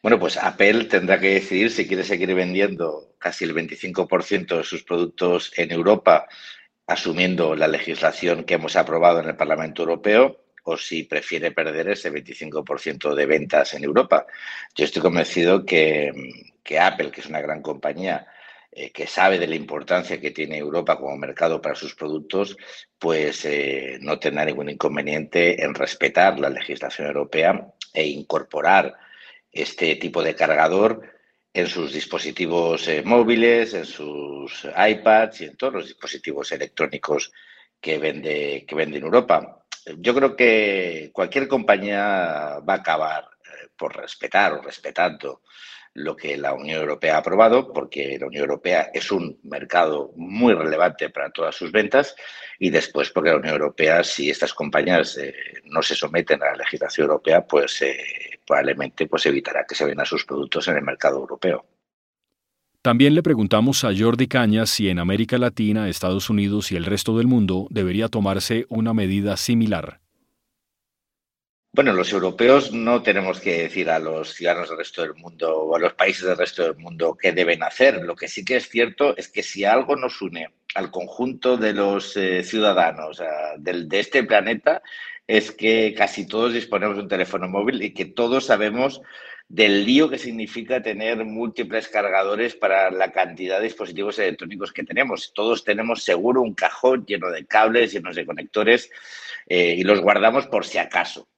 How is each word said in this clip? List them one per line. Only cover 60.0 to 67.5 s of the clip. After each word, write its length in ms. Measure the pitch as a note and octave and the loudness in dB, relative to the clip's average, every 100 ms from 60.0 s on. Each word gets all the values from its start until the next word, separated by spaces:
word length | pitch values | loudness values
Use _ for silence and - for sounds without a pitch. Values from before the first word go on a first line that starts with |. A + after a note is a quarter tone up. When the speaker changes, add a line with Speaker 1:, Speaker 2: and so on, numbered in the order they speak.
| C#2+ | -4
Speaker 1:
sus 180 | D2+ | -4
productos 420 | - C#2 C2+ E2 F2 | -6 -6 -4 -4 0
en 80 | D2 | -2
el 60 | |
mercado 360 | C#2 C2+ D2 C2+ | -2 0 0 0
europeo. 480 | C2+ C#2 F#2 D2+ _ _ _ _ _ _ _ _ _ _ _ _ | -6 -4 -2 -2 _ _ _ _ _ _ _ _ _ _ _ _
Speaker 2:
También 340 | B2 A#2+ C#3 | 2 6 8
le 80 | D#3 | 6
preguntamos 640 | E3 B2 G2+ G#2+ B2 C3+ | 4 2 4 4 4 2
a 60 | A#2+ G2 | 0 2
Jordi 320 | A2+ A#2 B2+ | 2 2 2
Cañas 420 | C3 A2+ G#2+ A2 | 4 4 4 2
si 180 | - G2+ | 0 0
en 100 | F2 | 0
América 380 | F2 G2+ A2+ B2 | 0 0 0 0
Latina, 540 | B2 - G#2+ G#2+ G2+ | 0 0 0 2 0
Estados 400 | F2 F#2 G2 - | -2 -2 -2 0
Unidos 420 | G#2 G2+ G2+ - | 0 0 -2 -2
y 40 | F2+ | -4
el 100 | F2 | -2
resto 320 | G2 - A2+ | -2 0 2
del 80 | B2 | 4
mundo 400 | B2 G2 | 4 2